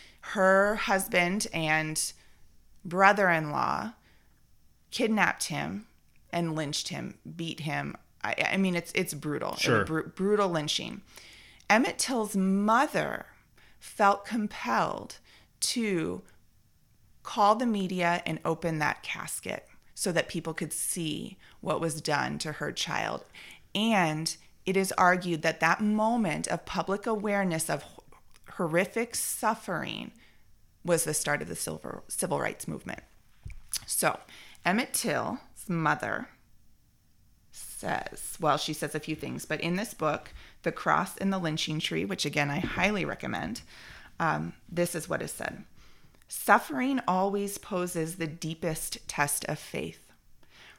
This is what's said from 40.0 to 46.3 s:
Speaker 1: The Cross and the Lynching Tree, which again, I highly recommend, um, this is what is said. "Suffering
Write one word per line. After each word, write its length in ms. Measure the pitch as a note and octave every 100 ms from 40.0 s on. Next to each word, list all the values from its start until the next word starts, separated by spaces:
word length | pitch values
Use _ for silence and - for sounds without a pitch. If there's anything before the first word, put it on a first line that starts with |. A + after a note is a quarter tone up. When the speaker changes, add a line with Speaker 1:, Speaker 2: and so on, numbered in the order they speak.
| D#3 C3 - - - -
Speaker 1:
The 100 | E3+
Cross 460 | D#3 E3 D#3 F#3+ -
and 140 | G3
the 60 | F#3+
Lynching 420 | E3 D#3 - D#3
Tree, 240 | - E3
which 200 | G3+ F#3
again, 260 | D3+ C#3+ C#3+
I 100 | C#3+
highly 440 | - - F#3+ G#3
recommend, 580 | D3 - C3 F2+ - A#3+ - - - - - -
um, 320 | E3 D3+ E3 - -
this 260 | F3 F3
is 140 | E3 E3
what 140 | D#3+
is 100 | -
said. 320 | - - - - - - - - -
"Suffering 720 | -